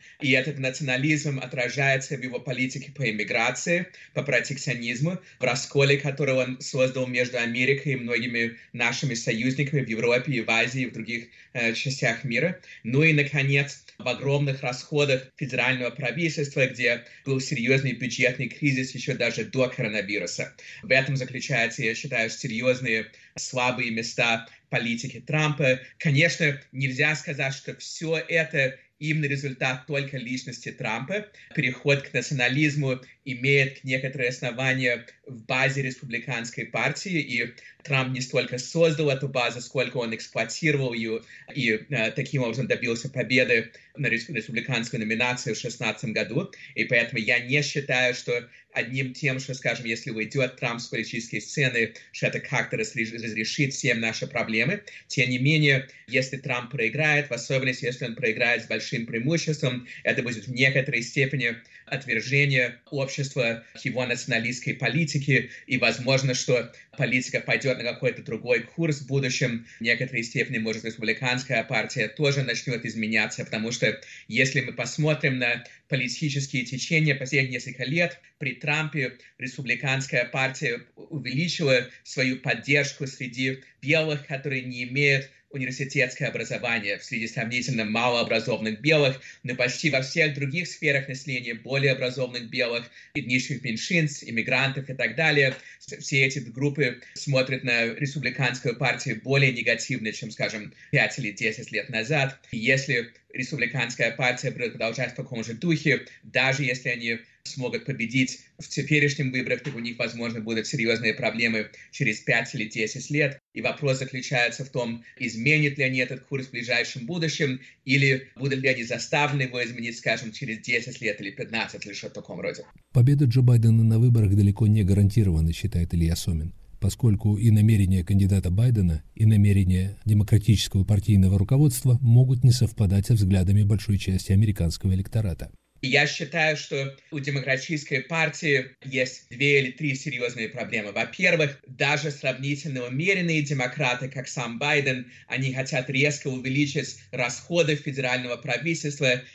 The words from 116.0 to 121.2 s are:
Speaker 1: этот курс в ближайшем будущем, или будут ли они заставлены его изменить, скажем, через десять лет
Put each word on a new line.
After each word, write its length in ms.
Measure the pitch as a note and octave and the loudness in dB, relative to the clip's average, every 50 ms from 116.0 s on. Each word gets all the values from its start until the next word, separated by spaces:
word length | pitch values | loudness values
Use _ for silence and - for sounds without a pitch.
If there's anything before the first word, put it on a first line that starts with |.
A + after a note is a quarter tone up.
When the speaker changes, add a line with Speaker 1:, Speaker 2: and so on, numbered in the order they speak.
Speaker 1:
этот 220 | B2 - B2+ - - | -2 -2 -4 -10 -10
курс 240 | - C#3+ C3+ B2+ - | -8 -8 -8 -8 -8
в 20 | |
ближайшем 560 | - A#2+ A#2 A#2 A#2+ A#2+ A#2+ - - C#3 A#2 | -10 -8 -4 -2 0 0 -2 -2 -6 -10 -8
будущем, 540 | B2 F3+ F3 D#3+ D#3 - - D#3 C3+ B2+ B2+ - - - _ - | -6 -4 -2 -2 -2 0 0 0 -2 -2 -4 -8 -14 -20 _ -2
или 440 | C3+ C3 C#3 C#3 C#3 C3+ - - - - | 0 2 4 4 4 4 2 -2 -8 -10
будут 240 | - C3 C#3+ C3+ C3 | -6 -4 -2 -2 0
ли 100 | C3 C3 | 0 0
они 140 | C3 B2+ A2+ | 0 0 -2
заставлены 600 | A2 A#2+ A#2 - - - D3 D3 C#3+ C#3+ C#3+ B2+ | -4 -6 -6 -4 -2 0 2 2 2 0 0 -2
его 200 | B2 B2 B2 A#2+ | -2 -2 -4 -4
изменить, 340 | A2+ B2 A#2+ A#2 A#2+ A#2 | -6 -6 -8 -8 -8 -10
скажем, 360 | - - B2 A2+ A#2 A#2+ A2 A2 | -6 -4 -2 -2 -2 -4 -8 -10
через 260 | - C#3+ G#2+ A2+ G#2 | -8 -8 -8 -8 -8
десять 420 | - - A#2+ A#2 A2 - - - | -4 -2 -2 -2 -2 -4 -8 -6
лет 200 | - G#2+ G2+ - | -4 -4 -4 -4